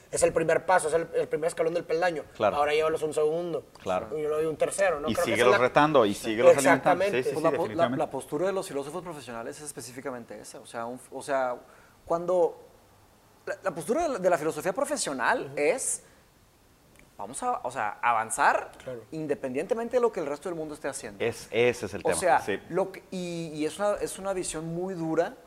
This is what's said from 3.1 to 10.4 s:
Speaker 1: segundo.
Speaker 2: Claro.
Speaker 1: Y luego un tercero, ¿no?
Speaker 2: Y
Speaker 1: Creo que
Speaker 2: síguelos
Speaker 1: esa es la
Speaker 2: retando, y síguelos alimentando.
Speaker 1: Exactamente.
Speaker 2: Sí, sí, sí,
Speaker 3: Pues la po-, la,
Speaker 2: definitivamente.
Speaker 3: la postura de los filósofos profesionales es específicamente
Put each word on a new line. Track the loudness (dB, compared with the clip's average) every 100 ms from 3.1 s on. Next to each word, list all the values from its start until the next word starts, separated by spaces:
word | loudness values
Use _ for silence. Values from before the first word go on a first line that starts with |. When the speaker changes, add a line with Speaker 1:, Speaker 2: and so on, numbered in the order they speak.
Speaker 1:
segundo. | 0 0 0 -2 -6 -8 -14
Speaker 2:
Claro. | -2 -2 -2 -6
Speaker 1:
Y |
luego | -2 0 -2
un | 0
tercero, | -2 2 0 2
¿no? | -2
Speaker 2:
Y |
Speaker 1:
Creo | 0
que | 0
Speaker 2:
síguelos | 4 6
Speaker 1:
esa | 6
es |
la | 6
Speaker 2:
retando, | 6 6 6
y | 6
síguelos | 2 -2 6 8 8
alimentando. | 6 4 4 2
Speaker 1:
Exactamente. | 2 0
Speaker 2:
Sí, |
sí, | 0
sí, |
Speaker 3:
Pues | 0
la | 0
po-, | 2
la, |
Speaker 2:
definitivamente. | -2 0 0 0
Speaker 3:
la | -4
postura | -4 -6 -4 -2
de |
los | -2 -4
filósofos | -6 -6 -8
profesionales | -10 -12 -10 -10 -10 -12
es | -12
específicamente | -12 -12 -10 -10 -10 -12 -16